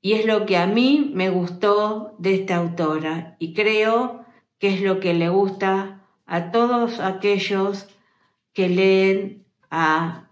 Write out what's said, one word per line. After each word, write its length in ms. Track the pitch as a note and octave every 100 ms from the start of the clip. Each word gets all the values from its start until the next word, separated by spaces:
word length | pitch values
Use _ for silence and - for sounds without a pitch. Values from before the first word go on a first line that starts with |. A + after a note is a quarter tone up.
Y 120 | F#3+
es 140 | A3 A3
lo 180 | G#3+
que 140 | G3+ F3+
a 80 | F3+
mí 440 | A3 B3+ D4+ C#4+
me 160 | F#3 F#3+
gustó 840 | F#3 F3 - G#3 G#3 G#3 G#3+ - -
de 160 | F3+
esta 220 | F#3+ F#3+ F3
autora, 800 | E3+ E3+ D#3+ D#3 D#3 E3 E3 -
y 160 | E3
creo 720 | E3 G#3 G#3+ A3 A3+ B3+ - - _ _ _
que 160 | G3
es 80 | F#3+
lo 180 | G3 F#3+
que 140 | F#3
le 160 | E3+ E3
gusta 760 | F#3+ G3 F#3+ G3 F#3+ G3 - _ _ _
a 240 | F3 F3
todos 500 | A3 A#3+ A#3+ A#3 A#3
aquellos 880 | F#3+ F#3+ G3+ G3+ G3 G3 G3 G3 - _ _ _ _ _ _
que 160 | - F3+
leen 760 | F3+ F#3+ F#3+ F#3+ F#3+ G3 - _ _ _
a 580 | E3 D#3+ D#3 E3+ E3+ -